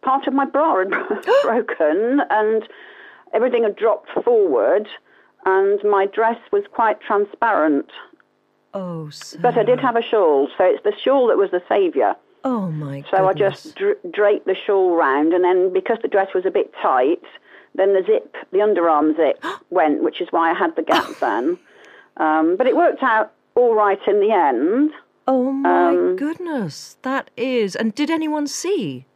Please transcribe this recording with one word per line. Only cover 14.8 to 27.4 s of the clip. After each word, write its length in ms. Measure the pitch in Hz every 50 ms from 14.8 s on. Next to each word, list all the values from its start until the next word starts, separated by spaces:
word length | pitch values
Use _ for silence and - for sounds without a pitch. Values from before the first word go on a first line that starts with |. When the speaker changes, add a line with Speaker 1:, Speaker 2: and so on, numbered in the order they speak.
| 185 180 175
Speaker 1:
round, 380 | 165 165 135 131 143 151 165 170
and 100 | 180 180
then 300 | 180 185 185 180 190 180
because 260 | 190 185 - 233 220 -
the 60 | -
dress 200 | - 202 190 196 -
was 100 | 190 185
a 60 | 190
bit 220 | 175 - 160 - - -
tight, 420 | - 190 135 127 127 139 175 - - - - - _ _ - - - _ _
then 200 | - 190 196 196
the 80 | 190 185
zip, 300 | 190 220 - - - - - - _ -
the 60 | 190
underarm 580 | 208 214 208 175 170 170 156 147 147 156 151
zip 260 | 165 165 139 - - - - -
Speaker 2:
<gasps> 140 | - _ _
Speaker 1:
went, 320 | - 180 165 151 147 - -
which 180 | 165 - -
is 80 | 180 -
why 200 | - 170 165 165
I 40 | 170
had 220 | 170 190 165 165
the 60 | - 160
gap 260 | - 160 165 - - 156
Speaker 2:
<laughs> 60 | -
Speaker 1:
then. 380 | - 123 101 107 123 151 180 185 _ _ - - - - - - - _ _ -
Um, 380 | 160 156 156 160 160 165 180
but 100 | 190 254
it 100 | 523 -
worked 260 | 285 349 320 - - -
out 300 | 254 226 220 214 - _ _ _ _ _
all 200 | - 247 240 226
right 240 | 214 208 202 190 196 -
in 140 | - 196 208
the 120 | 196 214 226
end. 600 | 196 285 277 - 113 135 170 214 262 294 302 - - _ _ _ _ _
Speaker 2:
Oh, 240 | - 262 262 247 262
my 380 | 269 269 277 180 175 175 175 175
Speaker 1:
Um, 280 | 170 175 180 180 180
Speaker 2:
goodness. 840 | 185 277 302 330 - 370 339 311 269 202 160 - - - - - _ -
That 280 | 254 262 269 - - _
is. 360 | -